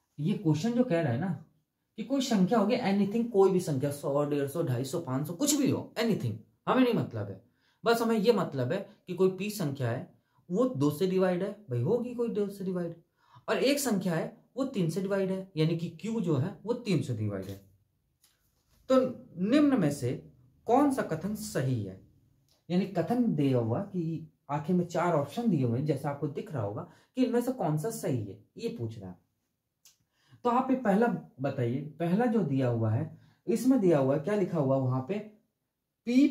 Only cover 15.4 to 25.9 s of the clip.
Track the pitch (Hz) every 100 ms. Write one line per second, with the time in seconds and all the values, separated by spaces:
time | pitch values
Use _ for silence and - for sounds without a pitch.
15.4 | 190 151 160 165 170 - 214 226 170 135
16.4 | 180 - 202 254 208 156 120 107 104 95
17.4 | 95 98 - _ _ _ _ _ _ _
18.4 | _ _ _ _ - 262 - - - 170
19.4 | 202 294 285 240 147 - 123 151 - -
20.4 | _ _ - 254 294 254 - 160 190 214
21.4 | - 165 131 117 95 95 - _ _ _
22.4 | _ _ - 180 208 175 165 247 233 151
23.4 | 139 123 113 143 208 185 160 160 - _
24.4 | - 151 170 180 160 165 175 156 135 226
25.4 | 233 156 120 120 151